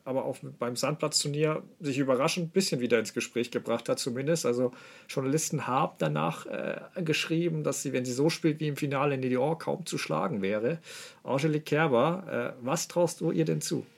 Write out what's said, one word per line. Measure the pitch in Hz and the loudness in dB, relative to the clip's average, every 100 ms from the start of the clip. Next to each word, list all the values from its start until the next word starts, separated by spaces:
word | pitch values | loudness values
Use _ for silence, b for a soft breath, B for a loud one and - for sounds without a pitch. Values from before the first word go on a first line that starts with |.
aber | - 131 | -4 -2
auch | 117 135 135 139 | -2 -6 -10 -6
beim | 120 123 | -4 -2
Sandplatzturnier | 135 156 151 - 147 147 156 156 - - | -2 0 -2 0 -2 2 2 0 -6 -8
sich | 147 135 | -2 0
überraschend | 135 127 139 185 165 | 4 4 4 2 0
ein | |
bisschen | 190 196 139 | 2 2 0
wieder | 120 113 | 2 2
ins | 110 | 2
Gespräch | - - 117 117 | -4 -2 -2 -2
gebracht | 120 110 120 - | -2 -2 -2 0
hat | 127 | -2
zumindest. | 131 120 139 165 - | 0 -2 0 0 2
Also | 120 123 B B B B | 2 0 B B B B
Journalisten | - 131 151 - 151 117 | -2 2 0 0 -2 0
haben | 131 180 - | 2 2 0
danach, | 160 151 160 165 - | 0 2 0 -2 -6
äh, | - - - - - | -6 -4 -6 -8 -6
geschrieben, | 160 151 - 165 170 160 | -2 0 0 0 0 0
dass | 143 - | -2 -2
sie, | 143 | -2
wenn | 131 | -2
sie | 127 | -2
so | 123 156 | 2 2
spielt | - 165 151 | 2 0 2
wie | 151 | -2
im | 139 | -2
Finale | 147 139 143 | -2 0 0
in | 135 | 0
Lyon, | 127 127 139 165 | 0 2 2 0
kaum | - 143 165 | -2 -4 -4
zu | - | -6
schlagen | - 151 98 110 | -2 0 0 0
wäre. | 95 107 117 160 B B B B | 0 2 0 -2 B B B B
Angelique | - 135 156 151 | -2 0 2 0
Kerber, | - 147 160 117 151 180 190 120 120 - | 0 2 4 4 4 0 -4 -4 -4 -6
äh, | |
was | 120 165 - | -2 -2 0
traust | 170 170 - | 2 2 2
du | 160 | -2
ihr | - | 2
denn | 160 156 | 2 0
zu? | - 143 - | 0 -4 -6